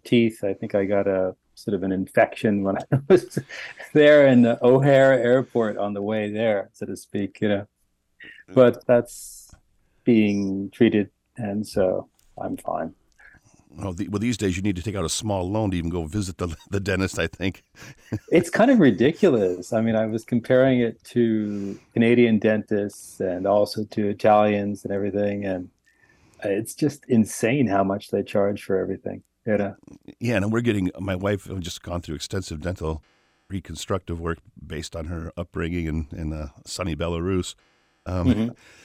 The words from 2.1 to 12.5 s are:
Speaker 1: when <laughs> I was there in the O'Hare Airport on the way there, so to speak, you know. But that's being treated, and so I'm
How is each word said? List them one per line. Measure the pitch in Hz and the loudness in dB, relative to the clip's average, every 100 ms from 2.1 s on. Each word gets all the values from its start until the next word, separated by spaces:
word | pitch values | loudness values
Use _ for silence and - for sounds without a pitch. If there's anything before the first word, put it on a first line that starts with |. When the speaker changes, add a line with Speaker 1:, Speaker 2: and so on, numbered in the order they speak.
| - 107 - 113 101 | 2 2 2 -2 0
Speaker 1:
when | 98 98 | -2 -4
<laughs> | - | -2
I | 135 - | -2 4
was | 185 - - - - - - - | 4 4 -8 -10 -12 -16 -18 -2
there | 151 147 147 139 | 4 8 8 8
in | 123 | 8
the | 120 120 | 6 4
O'Hare | 123 131 143 139 135 | 4 4 6 6 6
Airport | 131 117 127 120 120 110 98 | 4 4 2 2 -2 -2 -2
on | 101 | -4
the | 101 | -4
way | 101 110 104 | -4 -4 -4
there, | 104 113 101 98 | -2 0 -2 -4
so | - 101 | -10 -12
to | 95 | -12
speak, | - 107 98 - | -10 -6 -6 -2
you | 107 | -2
know. | 101 104 _ _ _ _ _ - - - | -2 -4 _ _ _ _ _ -20 -20 -2
But | 131 123 117 - | 4 4 4 2
that's | 120 120 - - - - - _ _ _ _ | 0 0 -8 -20 -20 -20 -20 _ _ _ _
being | - 113 104 101 98 95 98 | 2 4 4 0 -4 -6 -6
treated, | - 113 107 101 _ _ - | 2 2 2 -2 _ _ -12
and | 107 101 104 | -8 -8 -6
so | - 92 95 - _ _ - | -2 -2 -2 -6 _ _ -14
I'm | 98 | -10